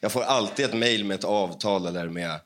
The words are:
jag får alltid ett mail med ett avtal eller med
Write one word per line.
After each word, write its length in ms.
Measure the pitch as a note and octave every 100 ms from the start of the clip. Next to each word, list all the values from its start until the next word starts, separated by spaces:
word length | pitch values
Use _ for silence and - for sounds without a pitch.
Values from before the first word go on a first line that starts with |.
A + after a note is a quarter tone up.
jag 120 | A2
får 100 | B2+
alltid 420 | A#2 C3 G#2 -
ett 100 | C3+
mail 300 | A2+ A#2+ A2+
med 100 | G2+
ett 100 | F#2+
avtal 600 | F2+ G#2 F#2 E2 A2 G2 F2+
eller 220 | F2 E2+
med 320 | E2+ E2+ D#2+